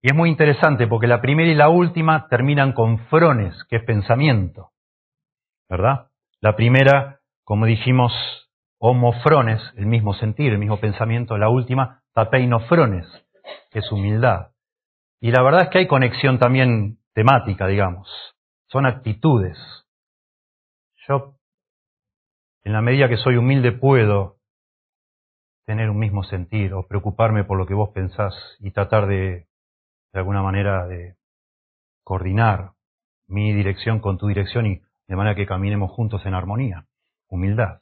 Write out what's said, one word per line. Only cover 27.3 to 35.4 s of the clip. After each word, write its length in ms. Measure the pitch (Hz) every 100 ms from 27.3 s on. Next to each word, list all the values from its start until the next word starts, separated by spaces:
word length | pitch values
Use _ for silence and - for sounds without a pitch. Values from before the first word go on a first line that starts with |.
| 107 101
por 120 | 95
lo 80 | 92
que 80 |
vos 180 | 101 104
pensás 400 | 98 92 - 101 - - _
y 120 | 98
tratar 360 | 104 98 107 101
de, 400 | 95 95 90 _ _ _ _ _ _ _
de 80 | 95
alguna 220 | 92 101
manera, 440 | 95 98 101 95 90
de 280 | 87 87 _ _ _ _ _ _ _ _ _
coordinar 680 | - 92 92 98 113 95 92 _ _ _ _ _ _
mi 260 | 101 107
dirección 480 | 104 98 95 113 110
con 160 | 101 92
tu 100 | 104
dirección 380 | 101 98 120 110
y 160 | 90 _ _ _
de 80 | 95
manera 200 | 104
que 100 | 101